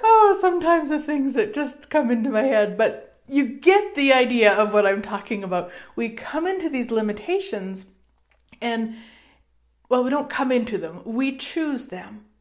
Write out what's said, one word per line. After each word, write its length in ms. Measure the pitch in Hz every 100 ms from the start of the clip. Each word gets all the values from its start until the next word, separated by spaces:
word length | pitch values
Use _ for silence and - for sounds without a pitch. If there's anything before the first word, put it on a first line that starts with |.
Oh, 340 | 440 440 415 392
sometimes 500 | 370 349 311 339 294
the 100 | 302
things 340 | 302 294 269
that 180 | 240 208
just 380 | 285 277 - -
come 220 | 311 240
into 180 | 240 226
my 140 | 214
head, 340 | 269 220 208 180
but 400 | 220 - - _ _
you 160 | 277
get 520 | 240 - 339 392 415 -
the 180 | 277
idea 400 | 262 247 240 208
of 180 | 196 208
what 140 | 208 202
I'm 160 | 196
talking 420 | 202 202 - 208
about. 280 | 190 180 175 - - -
We 140 | 233
come 360 | 226 - 302 349
into 240 | 381 320
these 220 | 269 233
limitations 960 | 220 214 208 - 381 392 208 190 190 - _ _ _ _ _ _ _
and, 340 | 240 233 226 - - _ _ _ _ _ _ _ _
well, 140 | 247
we 80 | 247
don't 180 | 285 -
come 220 | - 269
into 260 | 247 226 202
them. 240 | 160 175 220
We 300 | 226 269 269
choose 520 | - - 311 262 -
them. 380 | 185 185 214 _ _